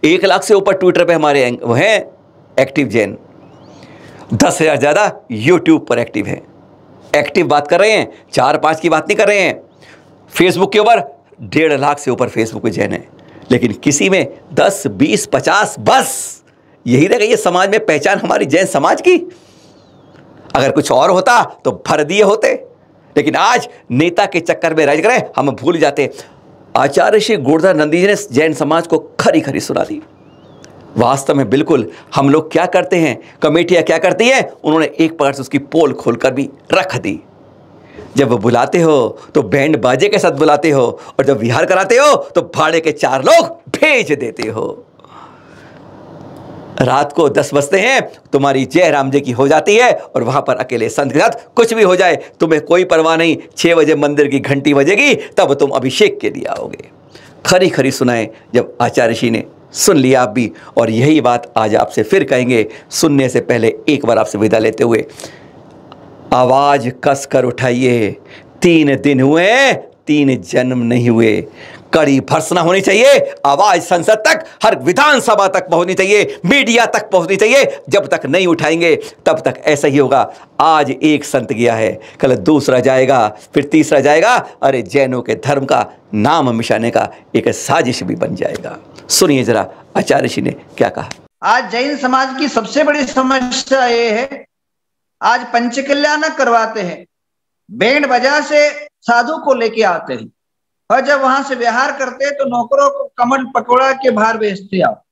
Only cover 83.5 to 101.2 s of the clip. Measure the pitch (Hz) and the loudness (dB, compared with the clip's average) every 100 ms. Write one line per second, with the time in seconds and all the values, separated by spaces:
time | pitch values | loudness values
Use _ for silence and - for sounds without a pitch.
83.5 | - 143 160 151 147 131 151 196 240 - | -4 0 0 2 2 4 2 2 0 -2
84.5 | - 135 131 101 143 131 127 - 113 131 | -4 -2 -2 -2 -2 0 -2 -6 -6 -2
85.5 | 143 135 135 104 - _ 107 107 165 135 | -2 0 -2 -2 -10 _ -2 0 0 0
86.5 | 113 110 104 117 110 107 - _ 123 113 | -2 -2 -2 0 -2 -2 -8 _ -2 -2
87.5 | 110 - 147 123 123 90 - - - - | -4 -2 -2 0 -4 -6 -6 -6 -4 -6
88.5 | 165 - - - - - - 185 139 113 | -6 -12 -16 -20 -20 -6 0 2 2 2
89.5 | 110 92 - - - 202 139 127 - - | 0 -2 -8 -8 -6 0 0 0 -4 -6
90.5 | - - - 113 - - - _ _ - | -8 -16 -2 -2 -2 -12 -14 _ _ -2
91.5 | 233 226 226 269 294 262 262 262 254 294 | -2 -2 -6 -4 -4 -2 -2 -2 -4 -4
92.5 | 240 208 - 302 294 262 - 262 269 247 | -4 -4 -2 0 0 -2 -2 0 0 -2
93.5 | 240 - 269 247 233 233 214 269 269 - | -8 -2 0 0 0 0 -2 -6 -10 -20
94.5 | _ _ _ _ _ _ _ 196 247 247 | _ _ _ _ _ _ _ -2 -2 -2
95.5 | 233 240 240 269 285 294 302 311 302 254 | -4 -4 -6 -4 -2 0 -2 -4 -2 0
96.5 | 233 220 220 185 151 - _ _ _ _ | 0 0 -6 -10 -10 -18 _ _ _ _
97.5 | _ _ 208 214 285 285 247 254 294 285 | _ _ -4 0 0 0 0 0 -2 0
98.5 | 294 294 285 - _ - 240 240 320 - | 0 0 -2 -18 _ -2 0 0 -4 -2
99.5 | 262 226 226 208 165 - 127 113 _ _ | -2 -2 -2 -2 -2 -6 -12 -12 _ _
100.5 | _ _ _ _ 233 262 285 | _ _ _ _ -2 0 0